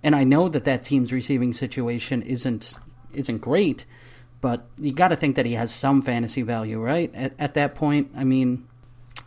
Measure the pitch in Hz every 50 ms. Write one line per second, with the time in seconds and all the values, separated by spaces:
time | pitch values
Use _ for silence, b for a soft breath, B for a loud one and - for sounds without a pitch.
0 | - 151 151 143 135 131 139 156 180 185 156 135 - 147 131 123 - - 143 135
1 | 123 117 131 127 120 - 139 123 127 123 117 - 135 120 - 135 123 117 120 117
2 | - - 131 120 - - 127 120 - 131 117 107 - - - - - - - -
3 | - - - 143 131 - 117 104 - 120 196 202 208 160 127 - - B B B
4 | B B B B B B B - - 127 120 123 - - - - 151 143 131 151
5 | 180 185 165 - 160 143 127 - 123 117 117 113 120 113 - - - 135 139 135
6 | 131 - 123 120 117 113 - 135 117 107 120 113 110 107 107 110 110 120 147 175
7 | 170 - - 98 131 131 - - 147 139 - 151 143 143 143 - 156 147 147 147
8 | 139 139 - - 139 131 131 131 131 127 123 123 - - - - - - - -
9 | - - - - -